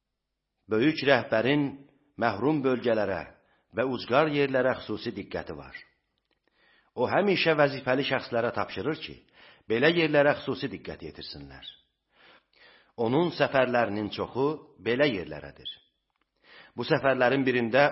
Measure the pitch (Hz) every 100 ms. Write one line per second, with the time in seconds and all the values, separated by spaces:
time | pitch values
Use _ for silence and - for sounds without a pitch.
0 | _ _ _ _ _ _ - 110 147 156
1 | 127 127 113 110 117 147 139 - - _
2 | _ - 117 101 131 156 131 123 113 110
3 | 98 87 71 - _ _ _ 90 131 120
4 | - 127 156 143 139 131 127 117 - 104
5 | 120 98 - 87 78 76 67 - - _
6 | _ _ _ _ _ _ _ _ _ -
7 | 117 139 202 170 165 151 143 135 127 131
8 | 135 131 - 117 117 107 - 98 120 156
9 | - 64 _ _ - - - 113 151 175
10 | 156 147 143 131 - 123 139 92 - 78
11 | 78 85 - 73 69 67 - - _ _
12 | _ _ - - _ _ - - _ -
13 | 117 139 170 - 131 139 123 120 107 104
14 | 104 - 90 113 143 156 - - 98 123
15 | 147 98 76 76 71 - - - _ _
16 | _ _ _ _ _ - - 113 120 143
17 | 139 127 123 139 127 123 117 127 147